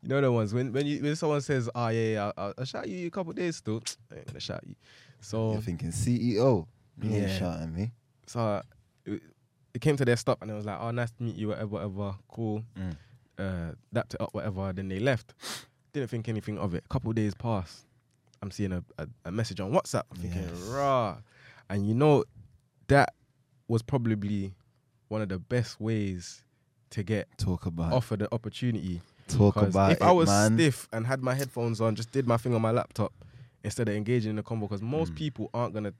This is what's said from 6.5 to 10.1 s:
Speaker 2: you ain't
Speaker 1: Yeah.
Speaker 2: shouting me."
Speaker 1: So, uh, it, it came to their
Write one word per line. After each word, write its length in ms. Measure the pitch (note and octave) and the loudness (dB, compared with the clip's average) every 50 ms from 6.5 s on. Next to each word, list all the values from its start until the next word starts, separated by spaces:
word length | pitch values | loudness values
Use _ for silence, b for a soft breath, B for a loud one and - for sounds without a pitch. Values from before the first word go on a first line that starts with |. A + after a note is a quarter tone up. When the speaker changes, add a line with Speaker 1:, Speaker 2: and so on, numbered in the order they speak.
| B2 F#2+ D#2+ - _ _ _ _ _ - | 4 4 0 -4 _ _ _ _ _ -6
Speaker 2:
you 100 | - A2 | -4 -2
ain't 180 | G#2+ G#2 G2 F#2 | 0 0 0 0
Speaker 1:
Yeah. 100 | F#2+ F#2 | -2 -2
Speaker 2:
shouting 340 | F#2 F2 E2 E2 D#2+ D#2+ D#2+ | -2 -2 -4 -4 -6 -6 -4
me." 200 | E2+ G2+ A#2 A#2 _ _ _ _ _ _ | -4 -4 -4 -6 _ _ _ _ _ _
Speaker 1:
So, 140 | - - A#2+ | -10 -6 -2
uh, 220 | A2+ G#2+ G#2 G2+ - - - _ _ _ _ _ _ | -2 -2 -2 -4 -6 -10 -20 _ _ _ _ _ _
it, 180 | - G#2 - - D#2+ - _ _ _ _ _ _ _ _ | -8 -8 -8 -8 -14 -20 _ _ _ _ _ _ _ _
it 60 | B2 | -2
came 160 | - D#3 D3 | 2 2 2
to 80 | C3+ C3+ | 4 4
their 120 | A#2+ | 4